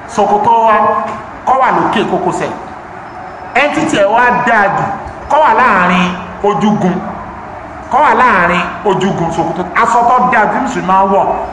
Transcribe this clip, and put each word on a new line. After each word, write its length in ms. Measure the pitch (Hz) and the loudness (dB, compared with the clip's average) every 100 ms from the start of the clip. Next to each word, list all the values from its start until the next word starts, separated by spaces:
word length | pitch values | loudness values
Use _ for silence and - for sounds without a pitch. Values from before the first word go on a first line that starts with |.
Sòkòtò 480 | - - 202 208 - 233 | -8 -2 0 2 4 4
wa, 200 | 226 - - - - - - - | 4 4 2 0 -4 -10 -12 -10
kó 120 | - | 0
wà 140 | 262 247 | 2 2
lókè 320 | - - 220 | 2 0 0
kókósẹ̀. 480 | 185 185 175 - 139 - - - - - - - - - - | 0 0 -2 -2 -6 -8 -14 -16 -16 -16 -16 -14 -14 -14 -4
Entity 460 | 233 294 294 311 247 | 0 0 0 0 2
ẹ̀ 100 | 196 | 2
wá 160 | 226 247 240 | 4 4 2
dáa 220 | 240 226 196 | 2 2 2
jù, 180 | 196 - - - - - | 0 -4 -6 -10 -14 -2
kó 100 | 294 | 2
wà 140 | 302 | 4
láàrin 540 | 220 254 202 180 180 180 - - - | 4 4 4 2 2 0 -4 -10 -2
ojúgun. 560 | 302 - 214 - 175 - - - - - - - - - - | 0 2 2 2 0 -2 -6 -10 -12 -14 -14 -14 -14 -14 -2
Kó 100 | 247 | 2
wà 140 | 294 | 2
láàrin 480 | 226 247 202 170 180 - - | 4 4 4 2 0 -4 -4
ojúgun 480 | 208 185 196 156 165 | -2 0 0 0 -2
sòkòtò. 300 | - 165 165 180 | -2 -2 -2 -4
Aṣọ 280 | - 233 240 | 0 2 2
tó 140 | 240 247 247 | 4 4 2
dáa 180 | 233 208 | 2 2
jù 120 | - | 0
Mùsùlùmí 280 | - 180 170 | -2 -4 0
máa 160 | 190 | 2
ń 60 | 196 | 4
wọ̀. 160 | 196 151 - - | 2 2 -2 -6